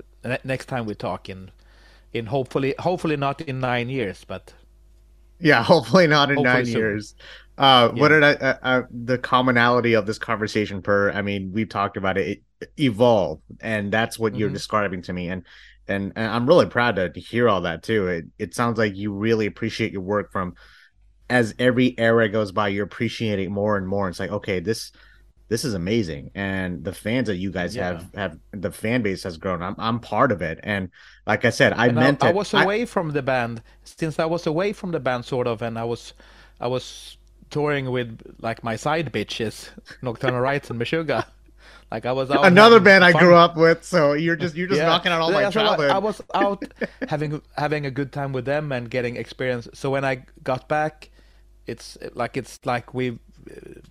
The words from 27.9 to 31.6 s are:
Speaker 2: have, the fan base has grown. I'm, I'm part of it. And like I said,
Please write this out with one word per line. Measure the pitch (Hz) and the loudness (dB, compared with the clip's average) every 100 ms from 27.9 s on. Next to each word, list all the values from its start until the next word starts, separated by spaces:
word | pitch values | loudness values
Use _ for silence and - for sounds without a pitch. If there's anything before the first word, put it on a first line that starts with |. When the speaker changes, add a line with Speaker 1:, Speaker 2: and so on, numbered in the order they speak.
| 85 90 98 | -8 -12 -8
Speaker 2:
have, | 92 80 - | -8 -10 -16
the | - 120 | -10 -10
fan | - 110 127 | -6 -4 -2
base | 104 90 | -4 -6
has | 98 80 | -8 -8
grown. | 95 87 | -6 -6
I'm, | 90 101 | -8 -6
I'm | 110 117 | -4 -6
part | - 107 131 | -4 0 2
of | 95 | 0
it. | 80 82 | -6 -8
And | - 101 95 _ - - - | -6 -4 -6 _ -20 -12 -4
like | 110 | 0
I | 120 | 0
said, | - | 4